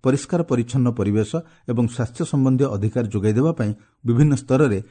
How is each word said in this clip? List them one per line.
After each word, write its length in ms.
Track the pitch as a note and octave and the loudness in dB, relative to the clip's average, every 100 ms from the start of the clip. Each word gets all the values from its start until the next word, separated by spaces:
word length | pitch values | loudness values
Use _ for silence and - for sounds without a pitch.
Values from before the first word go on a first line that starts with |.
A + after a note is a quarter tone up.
ପରିଷ୍କାର 400 | C3 C#3 - F3 | 0 -2 -2 -4
ପରିଚ୍ଛନ୍ନ 440 | E3+ B2 A#2+ C3+ B2 | 0 -2 0 0 0
ପରିବେଶ 400 | A#2+ G2+ G#2 G#2+ E3 E3 _ - | 0 0 0 -2 -4 -8 _ -6
ଏବଂ 180 | B2 A#2 | -2 -2
ସ୍ୱାସ୍ଥ୍ୟ 360 | - B2 - E3 | -2 -8 -6 -4
ସମ୍ବନ୍ଧୀୟ 400 | C#3+ C3 C3 C#3 | 0 2 2 0
ଅଧିକାର 400 | G2 G#2 B2 A#2 | 0 -2 -2 -2
ଯୋଗାଇ 280 | G#2 G#2 | 0 0
ଦେବା 180 | G#2+ D#3+ | 2 0
ପାଇଁ 180 | D#3 G#2+ G#2 _ _ | 0 -4 -6 _ _
ବିଭିନ୍ନ 300 | A#2+ A#2+ D3 C3+ | -2 4 4 2
ସ୍ତରରେ 420 | - C3 C#3+ G2 - | 0 2 2 0 -6